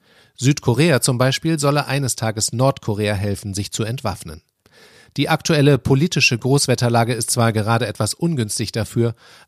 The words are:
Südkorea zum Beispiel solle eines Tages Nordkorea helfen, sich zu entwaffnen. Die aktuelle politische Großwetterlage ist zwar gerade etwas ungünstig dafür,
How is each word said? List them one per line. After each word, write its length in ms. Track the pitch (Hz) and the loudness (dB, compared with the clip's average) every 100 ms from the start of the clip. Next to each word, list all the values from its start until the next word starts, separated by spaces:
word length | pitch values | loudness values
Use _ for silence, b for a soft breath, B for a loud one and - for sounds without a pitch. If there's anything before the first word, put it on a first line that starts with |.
| b b b - | b b b -2
Südkorea 600 | 123 147 - 117 170 127 | 0 2 2 2 2 2
zum 160 | - 123 | 2 2
Beispiel 420 | 127 131 160 160 | 0 0 -2 0
solle 280 | 143 147 135 | 0 0 0
eines 280 | 139 135 - | -2 -2 -2
Tages 380 | 110 110 - | -4 -2 -4
Nordkorea 600 | 113 135 - - 104 104 | 0 0 0 -4 -2 0
helfen, 400 | 101 104 98 104 | 0 -2 -4 -6
sich 200 | 98 98 | -6 -6
zu 100 | - | -6
entwaffnen. 580 | 110 127 107 - 82 80 - _ B B B B B - | -6 -4 -6 -6 -10 -18 -20 _ B B B B B -4
Die 100 | 143 | 0
aktuelle 500 | 160 - 156 143 135 | 0 2 4 6 4
politische 600 | - 135 180 151 - 117 | 4 2 2 2 0 0
Großwetterlage 760 | 123 139 - 123 120 117 117 | 2 2 2 2 2 2 2
ist 160 | 113 - | -2 -2
zwar 200 | 123 113 | 0 2
gerade 360 | 110 104 113 110 | 2 0 0 -2
etwas 260 | - 107 | -4 -4
ungünstig 580 | - 170 151 107 - 104 | -2 -2 -2 -4 -4 -4
dafür, 440 | 117 101 120 117 110 B B | -4 -2 0 0 -2 B B